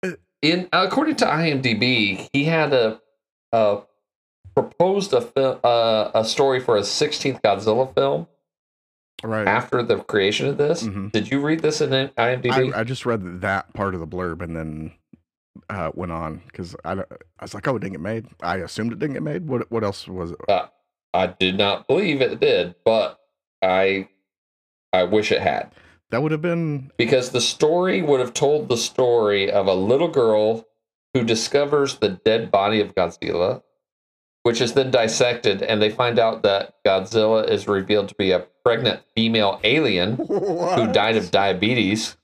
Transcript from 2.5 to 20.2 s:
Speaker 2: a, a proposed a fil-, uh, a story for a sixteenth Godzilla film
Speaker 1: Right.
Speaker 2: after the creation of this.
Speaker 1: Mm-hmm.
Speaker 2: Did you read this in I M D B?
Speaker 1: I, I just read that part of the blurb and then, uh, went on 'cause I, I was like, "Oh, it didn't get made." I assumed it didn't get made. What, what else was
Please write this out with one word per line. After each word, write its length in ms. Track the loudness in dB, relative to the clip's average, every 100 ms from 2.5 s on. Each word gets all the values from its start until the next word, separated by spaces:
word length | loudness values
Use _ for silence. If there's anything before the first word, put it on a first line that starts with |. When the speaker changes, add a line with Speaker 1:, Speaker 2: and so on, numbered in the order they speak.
| 2 2
Speaker 2:
a, 280 | 2 2 -2 _ _ _ _ _
a 300 | 2 2 0 -6 _ _ _ _ _ -2 -2
proposed 580 | -2 _ 0 2 0
a 80 | 0
fil-, 380 | 0 0 0 2
uh, 480 | 2 2 2 2 2
a 100 | 0 0
story 340 | 2 2 2
for 180 | 2 0
a 60 |
sixteenth 580 | 0 -2 -2 0 -4 -4
Godzilla 520 | -4 -2 0 0 0 0
film 320 | 0 -2 -8 _ _ _ _ _ _ _ _ -14
Speaker 1:
Right. 240 | -6 -2 0
Speaker 2:
after 360 | 0 0 -4
the 140 | 0 -2
creation 500 | 0 0 2 0 -4
of 100 | -2
this. 240 | -2 -2
Speaker 1:
Mm-hmm. 260 | -4 -8 -4
Speaker 2:
Did 200 | -4 -2
you 100 | -2
read 180 | 0 0
this 200 | -2 -2
in 120 | 0
I 380 | 0 -2 -2 -2
M 100 | 0
D 80 | 0
B? 220 | 0 0
Speaker 1:
I, 60 | -2
I 40 |
just 220 | -4 -4 -4
read 360 | -4 -4 -6
that 300 | -4 -4 -4
part 200 | -6 -4
of 60 | -4
the 80 | -8
blurb 340 | -6 -6 -6
and 140 | -8 -8
then, 360 | -8 -8 -12 _ _ -20 _ _ _ -20 _
uh, 220 | -6 -6
went 180 | -6 -8
on 300 | -6 -8 -10 -16
'cause 220 | -14 -14 -12
I, 100 | -8
I 120 | -8 -8 -14 _ _
was 120 | -16
like, 140 | -8 -4
"Oh, 80 | -4
it 40 |
didn't 140 | -6
get 80 | -8
made." 240 | -8 -8 -10 _
I 160 | -6 -4
assumed 340 | -6 -6 -6
it 60 | -4
didn't 140 | -6
get 100 | -4
made. 240 | -6 -6 -4
What, 220 | -6 -4
what 120 | -4
else 240 | -4 -6 -12
was 240 | -10